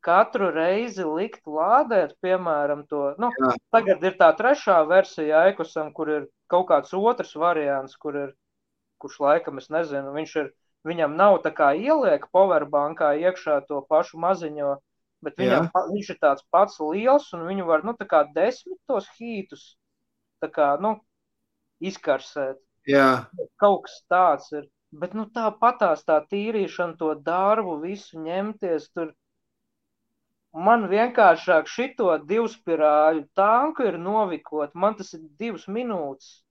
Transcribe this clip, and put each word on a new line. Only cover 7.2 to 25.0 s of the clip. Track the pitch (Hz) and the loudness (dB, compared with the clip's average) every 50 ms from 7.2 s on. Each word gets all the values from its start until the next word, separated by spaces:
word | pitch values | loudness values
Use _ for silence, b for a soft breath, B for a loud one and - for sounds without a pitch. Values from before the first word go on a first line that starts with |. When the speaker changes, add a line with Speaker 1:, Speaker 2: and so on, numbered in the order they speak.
| 180 - - | -6 -12 -6
Speaker 1:
variants, | 151 160 175 175 160 147 143 139 135 135 135 - | -2 -2 -2 0 0 -2 -2 -4 -4 -6 -10 -18
kur | _ _ 151 139 | _ _ -8 -8
ir, | 143 143 139 139 _ _ _ _ _ _ _ _ _ _ _ _ _ | -8 -8 -10 -12 _ _ _ _ _ _ _ _ _ _ _ _ _
kurš | - 135 - - | -18 -18 -10 -2
laikam, | 143 139 151 170 165 160 139 135 | 2 2 2 2 0 -6 -12 -12
es | - _ | -14 _
nezinu, | 156 160 170 151 143 139 139 135 | -4 -4 -4 -4 -6 -8 -8 -8
viņš | 139 151 160 151 - | -8 -8 -8 -6 -6
ir, | 160 147 131 _ _ _ _ _ _ _ | -6 -6 -6 _ _ _ _ _ _ _
viņam | 156 175 165 160 143 147 | -10 -4 -2 -2 -2 0
nav | 165 196 208 196 170 | 4 4 4 4 4
tā | - 160 | 2 -4
kā | - - 156 143 143 | -2 2 2 2 2
ieliek | 165 214 277 320 302 262 196 151 139 - | 2 0 0 0 2 2 2 0 0 -2
powerbankā | _ _ 180 196 196 175 151 147 143 151 147 143 151 160 - 160 147 143 | _ _ 4 4 4 4 0 0 0 -2 -2 -2 -2 -4 -2 0 0 0
iekšā | 151 165 180 180 - - 160 151 139 | 2 0 -2 -2 -2 -4 -2 -2 -2
to | 139 _ 147 139 135 | -2 _ -8 -8 -4
pašu | _ 156 156 175 - - | _ 0 0 0 0 -8
maziņo, | 160 170 175 190 170 170 151 151 147 143 139 139 139 _ _ _ _ _ _ _ _ | -4 -2 -2 -2 -2 -4 -10 -8 -6 -4 -4 -4 -6 _ _ _ _ _ _ _ _
bet | - 151 - | -12 -12 -6
viņam | - 190 - 190 160 170 165 | -2 0 2 2 2 0 0
Speaker 2:
Jā. | |
Speaker 1:
pa-, | _ 180 190 | _ -4 -4
viņš | - 196 208 202 - | -2 -6 -8 -8 -10
ir | 175 _ | -8 _
tāds | - 147 139 139 _ _ | 2 0 0 0 _ _
pats | - 175 202 202 - - | 2 2 2 2 0 -8
liels, | 156 151 165 202 220 254 269 285 285 - | -6 -6 -4 -2 2 2 2 2 0 -2
un | - 170 165 | -12 -10 -8
viņu | 170 190 196 185 165 | -6 -6 -6 0 0
var, | 160 156 160 | 0 0 0
nu, | 214 | -4
tā | 240 _ 208 - | -10 _ -6 2
kā | - 156 147 | 2 2 2
desmit | 147 147 160 180 226 254 - _ 359 370 - | 2 0 0 0 0 -2 -6 _ -18 -18 -18
tos | _ - 269 208 190 - | _ -4 -4 -4 -4 -8
hītus, | _ _ 226 233 233 202 190 _ - - - - _ _ _ _ _ _ _ _ _ _ _ _ _ _ | _ _ -14 -12 -10 -10 -12 _ -18 -20 -20 -20 _ _ _ _ _ _ _ _ _ _ _ _ _ _
tā | - 151 | -12 -8
kā, | - - 151 143 143 | -2 0 0 0 0
nu, | 151 190 214 220 214 _ _ _ _ _ _ _ _ _ _ _ _ _ _ _ _ | -2 -2 -4 -6 -6 _ _ _ _ _ _ _ _ _ _ _ _ _ _ _ _
izkarsēt. | 160 190 185 - - 160 139 135 - - - 151 139 131 135 - _ _ _ _ _ | -10 -10 -10 -8 -4 -4 -4 -4 -4 -10 -10 -8 -8 -8 -8 -12 _ _ _ _ _
Speaker 2:
Jā. | 135 139 139 135 131 131 123 123 - - - - - _ | 2 4 4 6 6 4 0 -4 -12 -12 -14 -14 -14 _
Speaker 1:
Kaut | _ 202 202 196 175 - | _ 2 4 4 2 -2
kas | - - - _ | -14 -20 -20 _
tāds | _ 175 180 185 175 147 139 - - | _ 2 4 4 4 2 0 -4 -12
ir. | 151 147 143 _ _ _ _ _ | -14 -14 -14 _ _ _ _ _
Bet, | - 151 | -14 -12